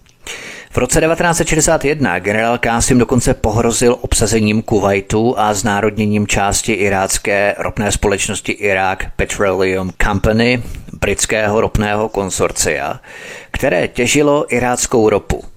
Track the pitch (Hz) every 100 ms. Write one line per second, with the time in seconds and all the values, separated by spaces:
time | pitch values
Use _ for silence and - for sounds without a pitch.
0 | - _ - - - - - - 123 156
1 | 160 165 175 165 160 156 160 156 139 151
2 | 110 87 98 107 117 120 123 117 - 127
3 | 113 123 131 127 113 107 117 113 120 123
4 | - - 107 113 107 107 - 104 98 98
5 | 95 110 117 104 107 104 110 101 107 104
6 | 107 104 104 107 101 101 - 101 101 98
7 | 95 - - 101 101 - 92 - 104 -
8 | 104 98 - 95 - - 104 95 95 95
9 | - - 98 - 101 92 95 95 92 -
10 | 110 101 113 110 120 127 - - - -
11 | 101 95 - 110 104 110 98 - 104 104
12 | 110 - 95 - 85 - 87 73 69 -
13 | - - - - - - 135 170 120 -
14 | 120 143 147 143 - 120 123 123 - 123
15 | 107 98 - - -